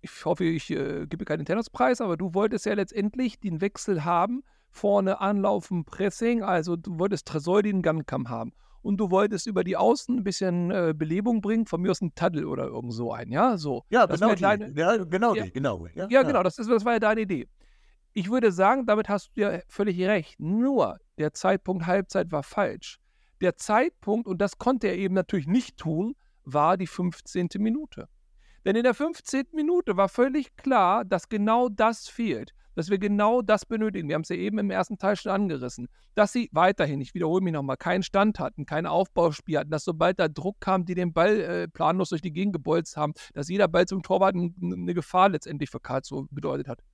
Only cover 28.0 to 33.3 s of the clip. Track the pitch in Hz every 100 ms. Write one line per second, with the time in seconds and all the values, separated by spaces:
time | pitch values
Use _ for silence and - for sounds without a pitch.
28 | - _ _ _ _ _ 190 214 247 233
29 | 311 - - 269 269 311 302 349 294 185
30 | 196 - 262 285 262 - 269 247 180 208
31 | 190 180 - 214 208 233 247 202 220 226
32 | - - 226 117 - _ - - 165 196
33 | 202 208 208